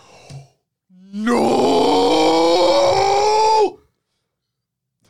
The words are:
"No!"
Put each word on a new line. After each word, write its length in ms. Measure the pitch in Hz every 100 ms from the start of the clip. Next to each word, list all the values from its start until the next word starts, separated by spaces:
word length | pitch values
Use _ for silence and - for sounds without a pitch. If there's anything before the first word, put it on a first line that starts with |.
| - - - - - _ _ _ _ 185 190 202
"No!" 2750 | 220 233 233 - - - - 156 160 160 160 165 165 175 180 190 - - 392 403 415 440 440 440 403 - _ _ _ _ _ _ _ _ _ _ _ _ _